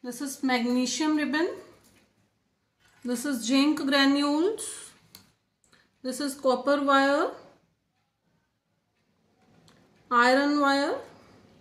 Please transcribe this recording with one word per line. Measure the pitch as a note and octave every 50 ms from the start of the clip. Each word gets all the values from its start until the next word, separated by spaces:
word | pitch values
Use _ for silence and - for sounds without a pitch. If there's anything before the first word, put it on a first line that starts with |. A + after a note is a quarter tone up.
| -
This | B3 A#3+ - D4
is | C#4 C4+ - -
magnesium | C4 B3+ A#3+ A#3 B3 B3 B3+ B3+ B3 - - D#4 D#4 D#4 D4+
ribbon. | D4 B3 B3+ D#4 E4+ G4 - - - - - _ _ _ _ _ _ _ _ _ _ _ _ _ _ _ _ _ _ _ _ _ _ _ _ _ _
This | A#3+ B3 A#3 A#3+
is | D4 C#4 A#3 A3+
zinc | A3 C4 C4+ C#4 D4 D4+ D4+ D#4
granules. | C4+ C#4+ C#4 C#4 C#4 C#4 C#4+ C#4+ D4 D4 D4+ E4 G4+ A4+ - - - - - - - - _ _ _ _ - _ _ _ _ _ _ _ _ _ _ _ _ _ _ _ _ -
This | B3+ B3+ -
is | D4 C#4 C4+
copper | - - C4 B3 C4 C4 C#4+ C#4+ C#4+ C#4
wire, | C#4 C#4 C#4 C4+ C#4 C#4+ D4 F4 - - - - - _ _ _ _ _ _ _ _ _ _ _ _ _ _ _ _ _ _ _ _ _ _ _ _ _ _ _ _ _ _ _ _ _ _ _ _ _ _ _ _ _ _ _ - _ _ _ _ _ _ _ _
iron | B3+ A#3+ A#3+ B3 C4 C#4 C#4+ C#4+ D4 D4
wire. | C#4+ C#4 C#4 C#4 C#4+ D#4 A#4 C#5 - - - - - - - - _ _ _ _